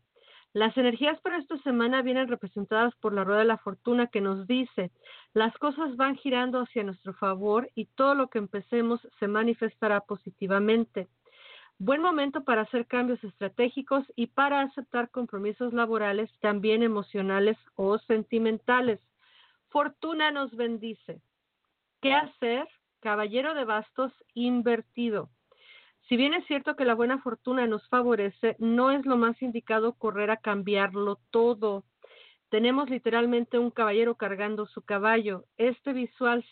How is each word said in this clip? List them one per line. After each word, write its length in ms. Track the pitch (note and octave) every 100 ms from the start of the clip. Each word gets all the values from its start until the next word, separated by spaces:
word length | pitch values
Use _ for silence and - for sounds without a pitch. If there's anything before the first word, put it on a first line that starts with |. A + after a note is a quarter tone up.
| _ _ _ - _
Las 240 | G#3 A3 A#3+
energías 420 | B3 A#3 D4 D#4
para 180 | F#4 F4
esta 180 | C#4 D4+
semana 400 | C#4+ A#3+ A#3 C4
vienen 240 | B3+ B3+ C4
representadas 680 | A#3+ F#3+ - G3 G#3+ A#3+ -
por 140 | G#3+
la 120 | G3+
rueda 160 | F#3+ G#3
de 60 | A3+
la 120 | A3
fortuna 480 | - F#3+ - A#3+ A#3+
que 160 | A3
nos 240 | G3 G3 F#3+
dice, 460 | B3+ B3 - F3+ - - - -
"Las 240 | A3 A3 -
cosas 380 | D4 C#4 D#4+ A#3+
van 220 | C4+ C4+
girando 420 | C#4 B3 B3+ B3+
hacia 240 | A#3+ A#3
nuestro 320 | G3+ F#3 F#3+ F#3+
favor 560 | G3 F#2+ G#2 D3+ -
y 120 | - G#3+
todo 280 | - C4+
lo 140 | C#4+ C4
que 100 | A3+
empecemos 640 | G3+ G3+ F#3 A#3+ A#3 A#3 - _
se 80 | G3+
manifestará 720 | G#3 A#3 A#3 A3 - A3 G3+
positivamente". 1040 | G3+ G3+ - - F#3+ G3 G#3 A3+ A3+ - F3+ _ _ - - - - -
Buen 200 | F#3+ C#4+
momento 400 | F4 D#4 C#4 D4+
para 180 | C#4 A3+
hacer 240 | G#3+ B3 A#3
cambios 380 | B3 B3 B3
estratégicos 840 | G#3 - G3 - B3 C#4 C4+ C#4 C4+ -
y 120 | A#3
para 340 | - C#4+ C#4+
aceptar 480 | C#4 C#4 - - C4+
compromisos 640 | - A#3+ G3+ G#3 G#3+ B3
laborales, 560 | A#3 A#3 A3+ G#3 G3+ A3+ _
también 440 | G#3+ G#3 G#3 A3
emocionales 720 | A#3 G#3 F#3+ G3+ F#3+ G3 G3+ A3+ _
o 240 | - G3 G#3+
sentimentales. 1000 | - A3 G#3+ A3+ A3+ A3 - B3 B3+ G#3 _ _ _ _ _ _ _
Fortuna 600 | D4 C#4+ C#4+ D#4+ D#4+ D4+
nos 260 | C#4+ C4+ A3+
bendice. 680 | A#3 A3+ A3+ G#3 - E3 _ _ _ _ _ _ _ _
¿Qué 140 | C4+
hacer? 540 | C#4 D4 - A#3+ A#3+ D#4+ _ _ _
Caballero 560 | A3 G#3 G#3+ A3+ C#4+ D4+
de 100 | A3+
bastos 480 | G#3+ A3 - C4 - _ -
invertido. 920 | A#3+ B3 A#3 A#3 - - A#3+ G#3 - _ _ _ - - _ _ -
Si 100 | A#3+
bien 180 | C#4 E4+
es 100 | -
cierto 300 | C#4 C#4 D4
que 100 | B3+
la 80 |
buena 240 | A3+ A#3+ C4+
fortuna 480 | B3+ A3+ - B3+ A#3+
nos 240 | G#3+ -
favorece, 680 | B3 B3 A3+ G3+ - A3+ G#3+
no 320 | A3+ A#3 C4
es 120 | C#4 C4+
lo 100 | B3+
más 240 | A#3 A#3
indicado 520 | B3+ A#3 - A3 A3+
correr 360 | A#3+ A3 G3+ G#3
a 80 | A3
cambiarlo 800 | - G3+ F#3+ G3+ G3 G3 G3+ G3 _
todo. 520 | A#3 A#3 A3+ G#3+ G3 - _ - - - _ _
Tenemos 420 | G#3+ A#3 C4+ C#4+
literalmente 640 | B3+ A#3 A#3 A#3+ A#3+ A#3 A#3+
un 140 | A#3+
caballero 420 | A#3 A3 G3+ A#3 A#3
cargando 500 | G3+ G3 G#3 G#3+ G#3
su 160 | -
caballo. 640 | - G3+ G#3 A3+ G#3 F#3 - -
Este 360 | A#3 A#3+ -
visual 520 | B3+ A#3+ - A#3+ A#3+ A3+